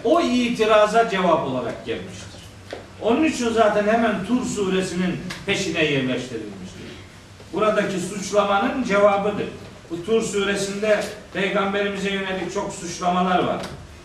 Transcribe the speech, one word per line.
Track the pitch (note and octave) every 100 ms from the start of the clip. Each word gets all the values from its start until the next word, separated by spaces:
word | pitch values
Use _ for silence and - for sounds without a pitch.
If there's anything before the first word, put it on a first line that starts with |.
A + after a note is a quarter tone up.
o | - E4+
itiraza | B3+ B3 A#3+ - G#3+ G#3+ G#3 A3+ -
cevap | F#3+ F#3 D#3 C#3
olarak | B2+ A2+ - A#2
gelmiştir. | G2 - - - - - - - - - -
Onun | G#3 C#4
için | D#4+ A#3 A#3
zaten | G#3+ G#3+ G3+ G#3
hemen | A#3 A3+ F#3+ G3+
Tur | B3 -
suresinin | G3 F#3 F#3 F#3 F3+ F3+ D3+ - - G3
peşine | G3 F#3 D#3+
yerleştirilmiştir. | D3+ C3+ B2+ B2 - A2+ G#2 F#2+ F#2 - - - - - - - -
Buradaki | E3+ G#3+ G3+ F#3 F#3
suçlamanın | - G#3 - G3+ G3+ G3 B3+ C4+
cevabıdır. | F#3+ G3+ G3+ G3 G#3 - - - - - -
Bu | E3+ A3
Tur | A3+
suresinde | - G3+ G3 F#3+ G3 G3+ G#3+ G#3 - - -
Peygamberimize | - G3 G3+ G3 G3+ G3+ F#3+ F#3+
yönelik | G3 F#3+ F#3 E3+
çok | G3+ -
suçlamalar | - E3+ - F3+ F3+ F3+ F3
var. | B2+ - - - - -